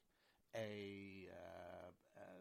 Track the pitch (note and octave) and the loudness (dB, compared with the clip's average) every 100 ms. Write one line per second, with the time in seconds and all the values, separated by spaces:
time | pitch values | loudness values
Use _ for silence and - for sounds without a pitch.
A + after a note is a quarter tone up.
0 | - - - - - A2+ G#2+ G#2 G2+ G2 | -20 -20 -20 -20 0 4 4 4 2 2
1 | G2 F#2+ F2+ F2 F2 F2 F2 F2+ F2+ F2+ | 0 -2 -2 -2 -2 -2 -2 -4 -4 -8
2 | - - F#2 F#2 | -14 -10 -8 -8